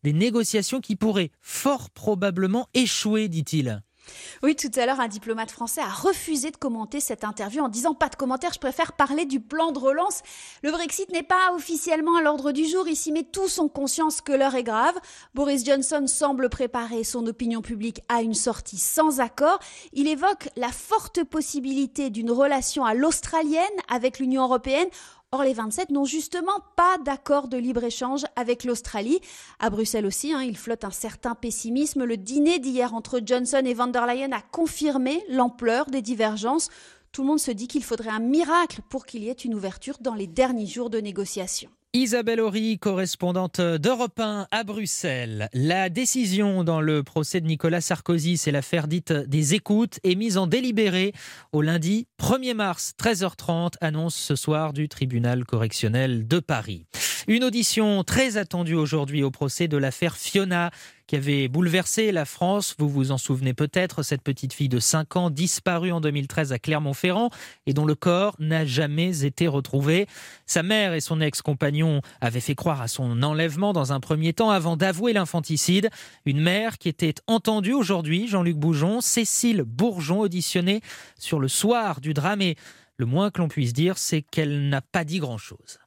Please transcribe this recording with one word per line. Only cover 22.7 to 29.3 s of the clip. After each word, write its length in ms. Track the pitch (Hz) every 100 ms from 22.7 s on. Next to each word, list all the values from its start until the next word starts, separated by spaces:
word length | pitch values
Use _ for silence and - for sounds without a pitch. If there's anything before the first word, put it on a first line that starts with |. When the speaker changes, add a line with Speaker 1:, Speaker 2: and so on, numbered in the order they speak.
| -
Speaker 2:
à 100 | 247
l'australienne 680 | 226 302 311 - 320 311 311 381 403 -
avec 300 | 247 247 254
l'Union 240 | 262 262
européenne. 460 | 262 254 254 269 359 - - - _
Or, 120 | 262
les 80 | 269
vingt-sept 380 | 233 220 214 370
n'ont 140 | 285
justement 560 | 277 302 294 349 349 403 - -
pas 220 | 349 370
d'accord 420 | 277 285 - 285 269
de 100 | 247
libre-échange 680 | 247 240 233 233 247 277 285
avec 300 | - 233 240
l'Australie. 560 | 247 233 - 214 214 349 -